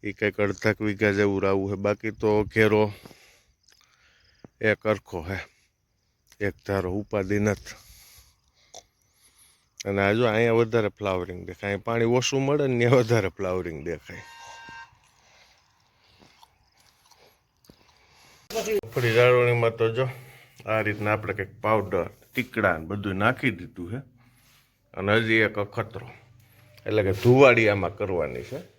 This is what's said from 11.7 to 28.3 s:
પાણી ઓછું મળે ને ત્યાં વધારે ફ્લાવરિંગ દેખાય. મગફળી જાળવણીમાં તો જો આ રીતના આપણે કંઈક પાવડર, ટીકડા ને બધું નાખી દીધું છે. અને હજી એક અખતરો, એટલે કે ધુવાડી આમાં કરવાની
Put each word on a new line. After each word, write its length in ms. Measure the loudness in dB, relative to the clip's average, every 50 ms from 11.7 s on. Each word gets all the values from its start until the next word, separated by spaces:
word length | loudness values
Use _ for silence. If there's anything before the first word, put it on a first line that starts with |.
| -6 -4 -4
પાણી 180 | -4 -2 0 0
ઓછું 380 | 2 2 0 0 0 -2 -2 -2
મળે 220 | 0 0 0 0 0
ને 100 | 0 2
ત્યાં 200 | 2 4 4 4
વધારે 300 | 4 4 2 0 0 -2
ફ્લાવરિંગ 500 | -6 _ -6 -4 -4 -4 -4 -6 -10 -10 -8
દેખાય. 400 | -8 -10 -10 _ -18 -18 -18 -18 -20 -20 -20 -20 -20 -20 -20 -20 -20 -18 -20 -20 -20 _ _ _ _ _ _ _ _ _ _ _ _ _ _ _ _ _ _ _ _ _ _ _ _ _ _ -20 _ _ _ -20 _ _ _ _ _ _ _ _ _ _ _ _ _ _ _ _ _ _ _ _ _ _ _ _ _ -20 _ _ _ _ _ _ _ _ _ _ _ _ _ _ _
મગફળી 640 | -6 -6 -4 -2 -2 -2 -4 -4 -4 -2 0 2 4
જાળવણીમાં 580 | 4 6 6 6 4 4 2 2 2 0 0 0
તો 140 | 0 -2 -2
જો 200 | 0 -2 -4 -4 -6 -12 -18 -20 -20 -20 -20 _ _ _ -8
આ 140 | -4 -4 -2 -2
રીતના 300 | -2 -4 -4 -2 -2 -2
આપણે 200 | -2 -2 -6 -6
કંઈક 260 | -6 -8 -10 -12 -6
પાવડર, 480 | -2 0 0 0 0 0 -2 -4 -4 -4
ટીકડા 680 | -8 _ _ _ _ -8 -8 -6 -4 0 2 2 2 0
ને 80 | -4
બધું 300 | -8 -8 -6 -4 -6 -4
નાખી 340 | 0 0 0 0 0 -2 -4
દીધું 400 | -4 -4 -12 -16 -14 -14 -12 -12
છે. 100 | -12 -12 -14 -16 _ _ _ _ _ _ _ _ _ _ _ _ _ _ _ _ -12
અને 200 | -6 0 2 2
હજી 180 | 2 2 2 2
એક 240 | 2 2 2 0 -4
અખતરો, 520 | -8 -8 -6 -8 -8 -8 -10 -16 -16 -16 -20 -20 _ _ _ _ _ _ _ _ _ _ _ -14 -8
એટલે 160 | -2 0 0 2
કે 100 | 0 -2
ધુવાડી 560 | 2 4 6 8 10 10 10 8 8 6 4
આમાં 280 | 2 2 0 -4 -4
કરવાની 460 | -6 -6 -4 -2 -2 -2 -4